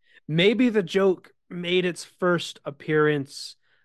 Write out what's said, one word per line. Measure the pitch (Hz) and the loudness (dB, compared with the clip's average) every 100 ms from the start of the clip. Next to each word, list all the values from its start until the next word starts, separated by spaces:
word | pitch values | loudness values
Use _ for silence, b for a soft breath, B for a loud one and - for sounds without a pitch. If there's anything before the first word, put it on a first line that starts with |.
| b b - | b b -4
Maybe | 156 196 226 247 | 2 2 4 2
the | 214 | 0
joke | 170 190 196 170 - _ - | 0 2 2 0 -6 _ -14
made | 180 175 185 | -10 -2 0
its | 180 160 | 0 -4
first | - - 180 170 - - | -12 -4 0 0 -2 -12
appearance. | 151 139 - 151 151 147 135 - - - _ _ | -14 -10 -2 2 2 0 -4 -12 -18 -20 _ _